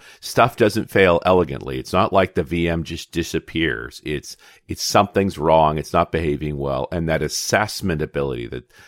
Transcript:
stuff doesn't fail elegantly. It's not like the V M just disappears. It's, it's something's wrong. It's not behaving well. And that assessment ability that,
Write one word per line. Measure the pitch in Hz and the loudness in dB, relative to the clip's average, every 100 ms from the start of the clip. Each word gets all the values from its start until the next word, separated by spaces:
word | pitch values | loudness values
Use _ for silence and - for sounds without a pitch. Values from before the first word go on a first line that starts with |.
| - - | -12 -18
stuff | - - 120 - | -4 2 2 4
doesn't | 107 110 - | 2 2 0
fail | 110 95 85 - | 4 6 6 4
elegantly. | 92 80 67 - 65 | 4 2 -2 -8 -8
It's | 62 | -2
not | 92 104 | 0 2
like | 95 95 - | 2 2 0
the | |
V | 80 85 85 | -2 0 0
M | 82 | -2
just | 78 82 - | -4 -10 -8
disappears. | 85 82 82 - 82 80 57 58 - - | -6 -4 -4 -4 -2 -2 -2 -8 -12 -8
It's, | 73 - - - - - | -8 -8 -20 -20 -18 -12
it's | 92 | -8
something's | - 110 101 104 98 78 | 0 2 2 2 0 0
wrong. | 78 80 78 78 | 2 4 4 2
It's | 71 | -2
not | 87 85 | 0 0
behaving | 82 82 73 76 71 | 0 -2 -2 -4 -6
well. | 69 67 64 | -4 -4 -4
And | 87 82 | -4 -2
that | 78 | -2
assessment | 73 - - 98 107 - 98 80 | -2 -6 -2 0 0 -4 -4 -4
ability | 73 71 69 62 58 | -4 -4 -4 -6 -8
that, | 64 - _ | -12 -14 _